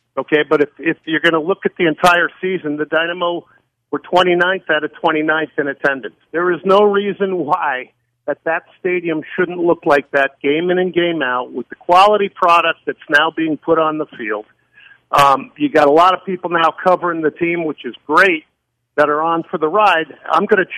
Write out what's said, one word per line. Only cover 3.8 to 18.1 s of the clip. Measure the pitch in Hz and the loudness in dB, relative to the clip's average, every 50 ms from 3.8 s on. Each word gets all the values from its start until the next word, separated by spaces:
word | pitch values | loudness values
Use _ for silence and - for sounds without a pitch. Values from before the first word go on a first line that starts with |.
| _ - | _ -8
were | 147 143 | -8 -8
twenty-ninth | - - - 180 185 180 175 175 175 180 190 185 _ - | -6 0 2 2 2 4 2 2 2 0 -2 -4 _ -2
out | 156 151 151 | -2 -2 -2
of | 147 - | -6 -8
twenty-ninth | - - 165 156 156 156 156 156 160 156 147 - | -4 -2 -2 0 0 0 0 -2 -2 -2 -6 -6
in | 165 143 | -6 -6
attendance. | 143 135 - - 143 135 131 110 113 _ _ _ _ | -6 -6 -4 -4 -4 -4 -4 -8 -14 _ _ _ _
There | - 156 175 180 175 | -6 -4 -2 -2 -2
is | 160 175 | -2 0
no | 190 190 202 208 | 2 4 4 4
reason | 208 196 202 208 202 180 - 202 190 190 175 | 4 2 0 -2 -2 -4 -4 -4 -4 -4 -4
why | 147 143 180 175 165 147 131 127 123 _ _ _ _ _ _ _ - | -2 -2 -2 -2 -2 -4 -6 -6 -10 _ _ _ _ _ _ _ -8
that | 147 143 _ - | -8 -8 _ -4
that | 165 160 175 _ _ _ _ | -6 -6 -6 _ _ _ _
stadium | - 180 180 180 170 170 160 156 - - - | -6 -4 -4 -2 -4 -4 -6 -6 -8 -8 -4
shouldn't | - 180 175 180 175 | -4 -4 -4 -4 -2
look | 170 170 165 - - | 0 0 0 0 2
like | 165 143 143 139 - | 0 0 0 0 -2
that | - 139 139 135 _ _ | -2 -2 -2 -2 _ _
game | - 139 147 160 175 180 | -2 -2 -2 0 0 0
in | 180 | 0
and | 180 185 185 160 | 0 -2 -2 -2
game | 170 175 175 165 160 | -2 -2 -2 -2 -4
out | 139 127 123 123 127 127 | -4 -2 -4 -4 -6 -6
with | 131 127 120 | -10 -12 -12
the | - - | -12 -16
quality | _ - - 175 185 196 208 214 202 202 190 | _ -2 4 6 6 6 6 4 2 0 -4
product | _ - 185 170 170 170 165 165 160 _ - | _ -2 2 2 4 2 2 0 -4 _ -8
that's | 147 135 _ - - | -10 -10 _ -6 0
now | 151 147 156 165 156 | 2 2 2 2 0
being | 165 160 160 151 | -2 -4 -4 -4
put | - - - 165 | -4 0 0 0
on | 160 160 156 156 | 2 0 -2 -2
the | 156 147 - - | -6 -8 -10 -10
field. | - 120 107 107 104 107 _ _ _ _ _ _ - - - - _ _ - | -12 -8 -8 -8 -8 -8 _ _ _ _ _ _ -20 -20 -20 -20 _ _ -2
Um, | - 147 139 139 135 135 127 - _ | 2 4 6 6 4 2 -2 -10 _
you | 147 147 | -4 -4
got | 139 135 156 151 143 | 0 2 4 4 6
a | |
lot | 147 160 175 185 185 | 6 6 6 4 4
of | 180 - | 0 -4
people | 196 185 180 - 175 | -8 -8 -6 -6 -4
now | 170 170 165 160 - - - | -2 0 0 0 -2 0 0
covering | 185 180 170 175 175 165 165 | 0 0 2 0 -4 -4 -2
the | 156 147 | -2 -4
team, | 147 - 170 170 175 170 165 | -2 -2 -4 -4 -2 -4 -4
which | 156 139 - - | -6 -6 -8 -10
is | 123 110 - _ | -14 -14 -12 _
great, | - | 0